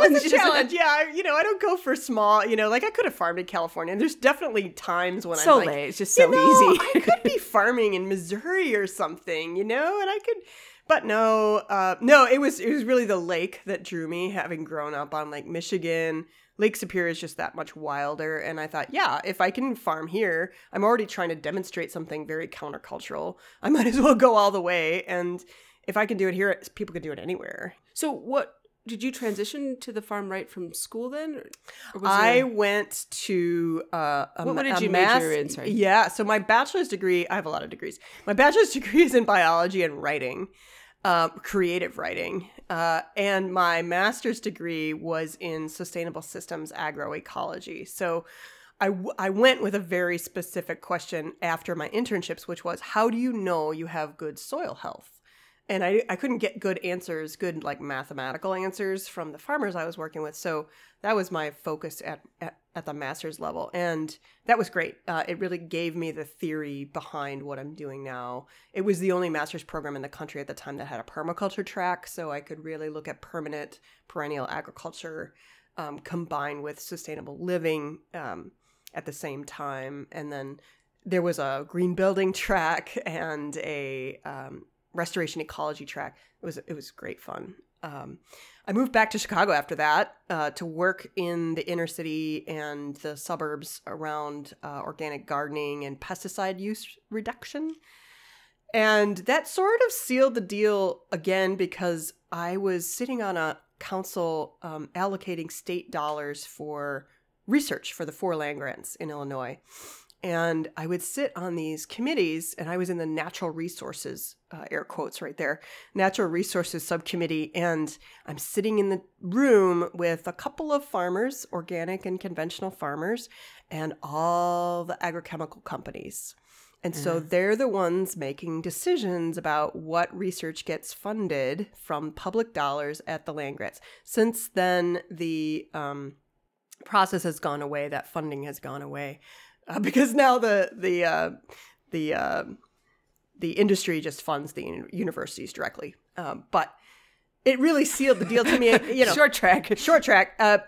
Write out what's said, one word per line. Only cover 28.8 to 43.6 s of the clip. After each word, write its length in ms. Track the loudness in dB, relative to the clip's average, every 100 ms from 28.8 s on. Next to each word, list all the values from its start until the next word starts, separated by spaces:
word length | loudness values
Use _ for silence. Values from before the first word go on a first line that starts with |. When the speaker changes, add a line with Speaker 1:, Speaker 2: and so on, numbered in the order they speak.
| -12
Speaker 2:
did 160 | -6
you 80 | -6
transition 680 | -4 -4 -2 -4 -4 -6 -6
to 100 | -8
the 100 | -10
farm 260 | -6 -6 -4
right 180 | -6 -8
from 240 | -10 -10
school 340 | -8 -8 -6 -6
then? 260 | -6 -8 -8
Or, 100 | -12 -18 -20 -20 -16
or 60 | -2
was 80 | 4
Speaker 1:
I 240 | 6 8
Speaker 2:
there 120 | 8 6
Speaker 1:
went 600 | 4 4 4 0 -6 -8 -6 0
to, 560 | 2 2 2 2 0 -2
uh, 340 | -2 2 0 0 -2
a 80 |
Speaker 2:
What, 20 | -2
Speaker 1:
ma-, 60 |
Speaker 2:
what 80 | 0
did 120 | 2 2
Speaker 1:
a 40 |
Speaker 2:
you 80 | 4
Speaker 1:
mas-, 240 | 6 6 6
Speaker 2:
major 100 | 4
in? 160 | 0 -2
Sorry. 220 | -4 -2
Speaker 1:
yeah, 380 | 2 6 6 6
so 140 | 2
my 160 | 2 2
bachelor's 500 | 4 4 4 0 -2
degree, 380 | 0 2 2 2
I 60 | -2
have 100 | -2
a 40 |
lot 120 | -4
of 60 | -6
degrees. 280 | -8 -10 -10 -16 -8 0
My 60 |
bachelor's 380 | 6 8 8 6
<laughs> 80 | 2
degree 240 | 4 6
is 120 | 8
in 100 | 8
biology 580 | 6 6 6 6 4 2
and 180 | 0 0
writing, 460 | -2 0 -2 -6 -10 _ -20 -20 -20 _
uh, 240 | 4 4 4
creative 720 | 0 -2 2 2 2 -2 -4
writing. 500 | -4 -4 -4 -6 -8 -14 -6
Uh, 320 | 0 2 2 -2 -2
and 360 | 0 2 2
my 300 | 4